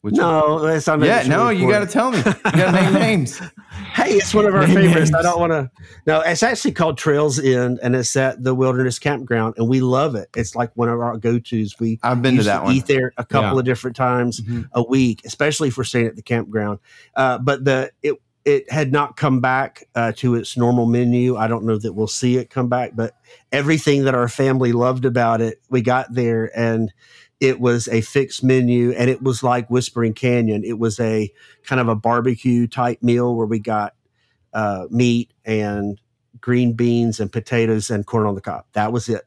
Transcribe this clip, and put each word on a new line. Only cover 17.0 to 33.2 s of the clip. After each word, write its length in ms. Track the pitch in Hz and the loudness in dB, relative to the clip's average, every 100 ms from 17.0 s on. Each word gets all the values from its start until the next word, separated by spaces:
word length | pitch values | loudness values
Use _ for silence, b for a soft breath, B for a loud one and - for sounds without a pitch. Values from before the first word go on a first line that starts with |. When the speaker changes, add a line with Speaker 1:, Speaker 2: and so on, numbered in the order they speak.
| b - | b -2
Speaker 2:
Uh, 220 | 131 123 | 0 0
but 280 | 127 139 139 | -2 0 0
the, 260 | 131 131 _ | 0 -2 _
it, 140 | 147 135 _ _ 143 | -4 -4 _ _ 0
it 260 | 143 - | 0 0
had 220 | 143 143 | -2 0
not 240 | 147 143 - | 0 -2 -2
come 240 | 151 131 | 0 2
back, 420 | 127 131 139 - - 117 | 2 0 -2 -10 -10 -4
uh, 180 | 117 110 | -2 -2
to 200 | 127 117 | -2 -2
its 200 | 110 - | -2 0
normal 300 | 120 123 117 | 2 2 2
menu. 500 | 120 123 123 123 117 | 2 2 2 0 0
I 120 | 113 | -2
don't 160 | 117 110 | -2 -2
know 120 | 110 | -2
that 140 | 110 | -4
we'll 160 | 95 107 | -4 -4
see 300 | - 127 123 | -2 0 0
it 120 | 120 | -2
come 200 | - 123 | -4 -2
back, 220 | 123 123 113 | -2 -4 -6
but 200 | 113 _ b b b | -8 _ b b b
everything 540 | 135 143 160 151 143 135 | -2 0 0 2 2 2
that 100 | 131 | 2
our 140 | 120 | -2
family 420 | - 135 131 127 | 0 0 2 2
loved 320 | 117 123 127 | 2 0 0
about 380 | 127 123 117 113 | 0 2 2 2
it, 180 | 113 - _ | -2 -4 _
we 120 | 127 | -2
got 320 | 117 127 127 | 2 0 -2
there 440 | 120 117 113 110 - | -2 0 0 -2 -2
and 360 | 117 113 110 _ b b b _ | -2 0 -2 _ b b b _
it 200 | 131 127 | 0 2
was 260 | 123 120 113 | 0 0 0
a 140 | 113 | -2
fixed 420 | 107 143 131 - | 0 -2 -2 -2
menu, 480 | 131 131 123 120 120 | 2 4 4 2 2
and 180 | 123 123 | 2 0
it 140 | 127 | 0
was 200 | 131 117 | -2 0
like 260 | 127 123 113 | 0 0 0
Whispering 420 | 123 120 - 117 | -2 -2 -2 -2
Canyon. 520 | 107 127 123 113 107 104 | 0 0 2 0 -2 -4
It 120 | 113 | -2
was 220 | 113 101 | -2 -2
a 320 | 113 110 104 b b b | -2 -2 -4 b b b
kind 160 | - 131 | -4 -2
of 80 | 117 | 0
a 80 | 110 | 0
barbecue 720 | 117 120 123 117 131 120 117 | 0 0 0 -2 0 0 0
type 340 | - 123 113 | -2 -2 0
meal 320 | 120 120 | 0 2